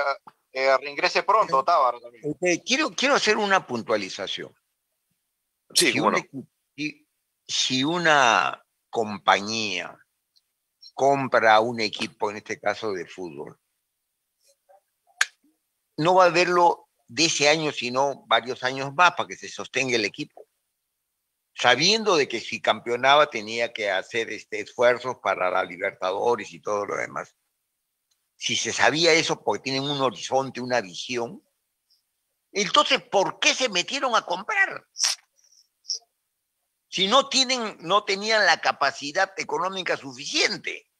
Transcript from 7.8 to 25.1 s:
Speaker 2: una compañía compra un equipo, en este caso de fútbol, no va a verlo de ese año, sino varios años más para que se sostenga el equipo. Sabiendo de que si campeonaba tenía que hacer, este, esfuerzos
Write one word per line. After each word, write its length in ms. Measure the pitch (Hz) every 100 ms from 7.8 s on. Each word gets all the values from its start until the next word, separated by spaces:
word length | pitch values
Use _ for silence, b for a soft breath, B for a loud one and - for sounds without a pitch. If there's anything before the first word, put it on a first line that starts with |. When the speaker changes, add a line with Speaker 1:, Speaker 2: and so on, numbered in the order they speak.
Speaker 2:
una 800 | 139 175 165 147 123 98 67 - _ _ _
compañía 1080 | 117 107 101 - 95 101 113 107 90 82 - _ _ _ _ _ _ _ _ -
compra 680 | - 135 139 127 120 110 110
un 180 | 117 113
equipo, 500 | 107 - 127 - 104
en 80 | 104
este 200 | - 107
caso 360 | 104 101 110
de 100 | 92
fútbol, 540 | 82 - 87 71 73 - _ _ _ _ _ _ _ _ _ _ _ _ _ _ _ 740 - _ _ _ _ _ _ -
no 180 | 160
va 120 | 185 180
a 40 |
verlo 580 | 165 175 180 170 - _ _ _
de 180 | 120 160
ese 220 | - 143
año, 240 | 160 151
sino 520 | - 120 127 143 - -
varios 360 | 117 120 120
años 320 | 127 135 135
más 180 | 139 175
para 140 | - 95
que 80 | 92
se 120 | 95
sostenga 480 | - 98 127 131 120
el 80 |
equipo. 420 | 98 - 151 - - _ _ _ _ _ _ _ _ _ _
Sabiendo 640 | - 123 123 175 220 214 165
de 120 | 131
que 120 | 113
si 200 | - 113
campeonaba 680 | - 107 117 120 131 147 147
tenía 440 | 117 104 117 117
que 180 | 117 101
hacer, 400 | 95 - 117 107
este, 300 | 107 - 107
esfuerzos 560 | 101 - 120 120 127